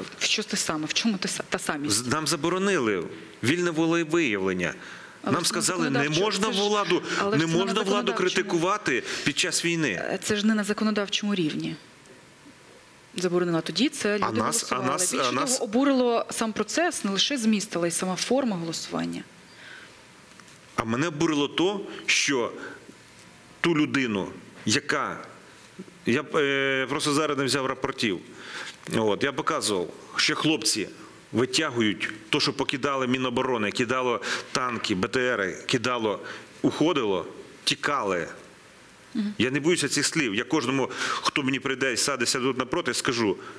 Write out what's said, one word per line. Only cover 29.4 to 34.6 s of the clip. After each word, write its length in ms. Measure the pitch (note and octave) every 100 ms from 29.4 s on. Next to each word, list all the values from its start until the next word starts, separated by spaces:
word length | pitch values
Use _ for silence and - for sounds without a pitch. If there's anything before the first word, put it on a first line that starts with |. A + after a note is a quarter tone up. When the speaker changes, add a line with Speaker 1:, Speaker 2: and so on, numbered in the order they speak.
| D#3 D#3 G#2+ G2 E2+ - - -
Speaker 2:
що 200 | - D3+
хлопці 520 | D3+ D#3 - A2 F2 - - - -
витягують 800 | A2 C3 F3 D#3 A#2+ A2 F2+ - - -
то, 100 | D3+
що 140 | -
покидали 540 | - C3 C3+ C#3+ C3+ B2+
Міноборони, 640 | C3 B2+ A#2+ B2+ A#2+ G#2
кидало 500 | G2 A#2+ C3 B2+ A#2 - - -
танки, 440 | C#3